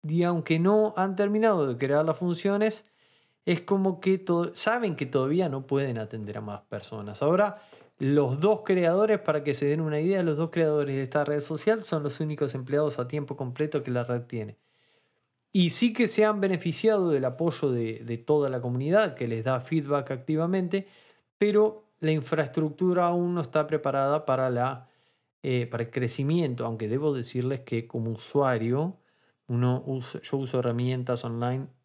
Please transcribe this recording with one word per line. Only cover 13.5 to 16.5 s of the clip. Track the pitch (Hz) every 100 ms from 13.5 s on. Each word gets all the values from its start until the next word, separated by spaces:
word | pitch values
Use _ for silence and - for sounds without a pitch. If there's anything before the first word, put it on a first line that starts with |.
| 123 151 147
que | -
la | 123
red | 120 123
tiene. | 120 117 110 107 _ _ _ _ _ _ _ _ _
Y | 190 170
sí | - 240
que | 220 226
se | -
han | 214 208
beneficiado | 190